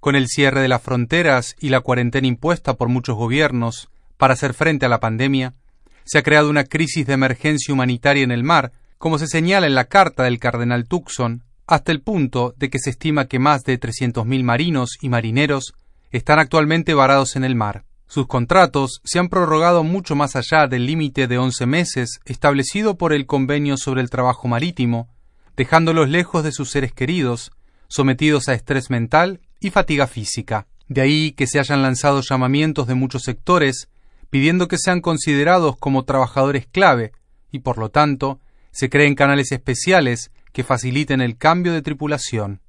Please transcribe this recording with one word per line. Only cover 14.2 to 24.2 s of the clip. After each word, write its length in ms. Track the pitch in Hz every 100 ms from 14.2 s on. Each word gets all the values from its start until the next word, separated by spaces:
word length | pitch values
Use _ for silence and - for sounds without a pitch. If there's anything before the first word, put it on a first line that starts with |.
mil 200 | 113 131
marinos 520 | 123 120 165 147 123 -
y 60 | 139
marineros 680 | 120 113 117 147 139 131 - _ _ _
están 280 | 123 - 151
actualmente 560 | 151 160 151 165 160
varados 400 | 151 135 139 131 135
en 80 |
el 100 | 131
mar. 300 | 123 104 101 - _ _
Sus 200 | - 131
contratos 720 | 131 120 185 175 147 131 -
se 140 | - 170
han 100 | 180
prorrogado 560 | 185 170 156 170 175
mucho 300 | 160 185 175 143
más 200 | 147 135
allá 300 | 117 160 143
del 200 | 127 123
límite 400 | 160 151 139 131
de 100 | 123
once 300 | 127 123 123
meses 540 | 151 175 - 120 -
establecido 720 | - 120 151 139 127 202 214 185
por 160 | 165
el 140 | 151 131
Convenio 500 | 143 131 147 143 135
sobre 240 | - 131
el 80 | 123
Trabajo 400 | -